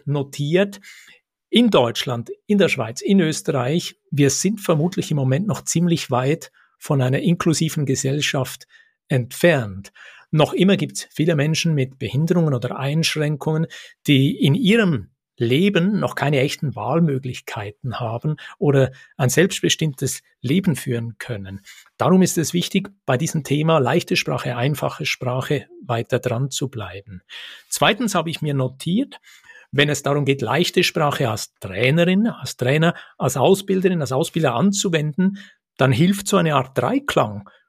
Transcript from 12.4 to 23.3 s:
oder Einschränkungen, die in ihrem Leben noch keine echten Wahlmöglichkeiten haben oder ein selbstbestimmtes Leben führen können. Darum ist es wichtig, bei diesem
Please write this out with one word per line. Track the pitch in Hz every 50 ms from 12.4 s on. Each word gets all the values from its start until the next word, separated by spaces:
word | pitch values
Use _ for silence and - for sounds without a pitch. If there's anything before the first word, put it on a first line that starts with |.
| 165 156 135
oder | 120 113 123 - -
Einschränkungen, | 135 139 147 165 160 - - 151 151 147 151 135 - 156 156 156 165 - - - - - - _ -
die | - 147 131 135 147 233
in | - 269 135 143
ihrem | 254 269 175 214 233 214 180 156 113 90 - _ _ _ _ _ -
Leben | 123 117 127 147 190 208 202 175 170 196 220 175
noch | 139 123 -
keine | - - 143 151 131
echten | 131 147 - - - 139 -
Wahlmöglichkeiten | 101 104 117 143 170 170 156 139 131 135 131 - - - - - 110 104 107 - _ - 127 107 -
haben | 123 110 113 120 - 156 156 - - - - -
oder | - 147 139 135 131 131 - - - - _ -
ein | 139 127
selbstbestimmtes | - 156 170 196 - - - 170 - - 165 156 135 - 139 131 - - - _ _ _
Leben | - 120 147 190 196 196 143
führen | - - 139 120 117 117 117 110 -
können. | - - 120 101 95 95 98 101 - - - - - _ _ -
Darum | 113 143 180 190
ist | 180 165 - 175
es | 156 - -
wichtig, | 175 170 - - 190 196 - - _ _
bei | - 131 123
diesem | 160 160